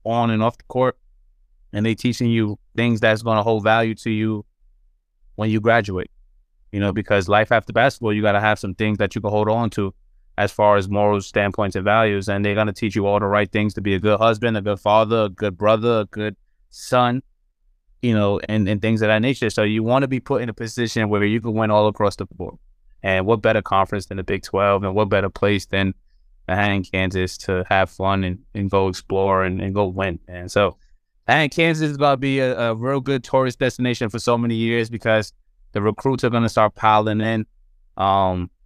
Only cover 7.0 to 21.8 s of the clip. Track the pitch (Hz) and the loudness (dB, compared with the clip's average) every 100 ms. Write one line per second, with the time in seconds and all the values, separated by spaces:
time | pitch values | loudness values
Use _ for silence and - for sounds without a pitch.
7 | 98 101 87 101 110 117 - - 135 - | 0 0 4 2 4 2 0 0 0 0
8 | 113 104 107 101 107 107 104 92 107 104 | -2 0 2 2 2 0 -4 -4 -2 0
9 | 101 117 104 107 107 113 117 - 98 - | 0 -2 -2 0 0 0 -2 -2 -6 -6
10 | _ _ _ - 104 - 104 101 95 101 | _ _ _ -4 -4 2 4 4 2 0
11 | 104 104 95 - 101 95 101 98 98 107 | 2 2 0 0 0 0 -4 -2 0 2
12 | 113 101 98 98 104 101 107 98 110 107 | 2 0 -2 -2 0 0 -2 -2 -4 0
13 | 98 101 101 104 104 107 104 101 101 95 | 2 2 2 0 0 0 -2 -2 -2 0
14 | 104 101 113 110 117 110 101 98 107 107 | 0 2 2 2 0 -2 -2 -2 2 4
15 | 110 117 107 92 104 87 104 110 117 117 | 4 2 0 -2 -6 0 2 2 2 0
16 | 104 - 107 95 _ _ _ - - 127 | -2 -6 -8 -8 _ _ _ -18 -2 2
17 | 123 123 - _ _ _ _ _ _ _ | 2 0 -6 _ _ _ _ _ _ _
18 | 123 110 101 101 - 107 98 104 113 110 | 0 2 2 0 -2 0 0 0 0 2
19 | 107 107 120 139 113 - 107 107 110 127 | 2 2 2 0 -2 0 0 0 0 0
20 | 135 131 - 135 120 110 113 117 117 117 | 0 -4 -2 -4 -4 -8 -10 -4 -4 0
21 | 107 104 104 113 113 110 110 107 | 0 2 2 0 -2 -2 2 4